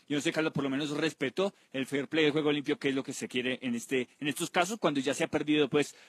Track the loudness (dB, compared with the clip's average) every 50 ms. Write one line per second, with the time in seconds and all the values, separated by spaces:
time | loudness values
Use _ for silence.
0 | _ -4 -4 -2 0 0 0 0 0 0 0 -2 -2 0 -2 -2 -2 -2 -2 -2
1 | -2 -2 -2 -2 -4 -2 0 0 0 -2 -2 _ _ _ -6 -6 -4 -2 -2 -4
2 | -2 0 2 4 4 4 4 2 2 2 0 0 0 0 -2 0 0 0 0 0
3 | -2 -4 -6 -8 -8 -4 -2 -2 -2 -2 -2 -2 -2 -4 -4 -4 -4 -2 -2 -2
4 | -2 -2 _ _ -6 -4 -4 -4 -4 -2 0 0 0 0 0 0 0 0 0 2
5 | 0 0 0 0 0 0 0 -2 0 2 4 4 4 4 4 2 2 0 -4 -12
6 | -20